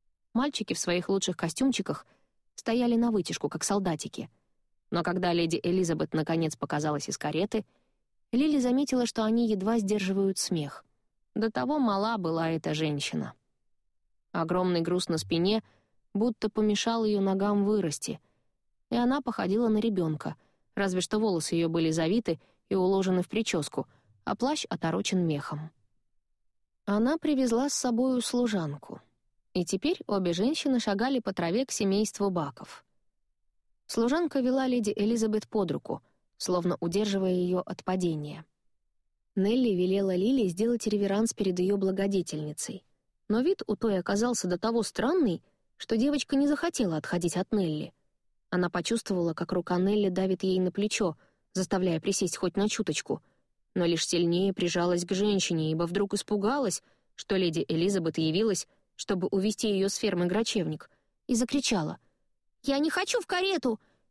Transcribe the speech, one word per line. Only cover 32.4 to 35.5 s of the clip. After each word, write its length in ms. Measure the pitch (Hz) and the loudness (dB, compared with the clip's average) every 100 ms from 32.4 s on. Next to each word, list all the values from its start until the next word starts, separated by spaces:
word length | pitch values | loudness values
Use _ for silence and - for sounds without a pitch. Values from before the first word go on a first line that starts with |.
| 147 - - - - _ _ _ _ _ _ _ _ _ - | -4 -8 -16 -20 -20 _ _ _ _ _ _ _ _ _ -6
Служанка 540 | 233 233 311 330 277 | -2 2 2 0 0
вела 260 | 254 262 262 | 2 2 2
леди 260 | 247 208 - | 0 0 0
Элизабет 520 | 208 233 220 214 | 0 0 0 0
под 240 | - | -2